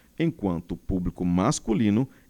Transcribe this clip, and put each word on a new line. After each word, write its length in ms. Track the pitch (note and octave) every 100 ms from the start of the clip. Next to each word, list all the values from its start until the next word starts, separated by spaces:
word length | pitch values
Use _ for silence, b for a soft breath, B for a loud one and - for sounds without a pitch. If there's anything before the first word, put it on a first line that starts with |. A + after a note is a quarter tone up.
| b b
enquanto 540 | E3 - G2 E2+ E2
o 40 | F2+
público 460 | - F#2 F2 -
masculino 840 | F2+ F2 G2+ D3+ - G#3 A2 G2+ C3 b b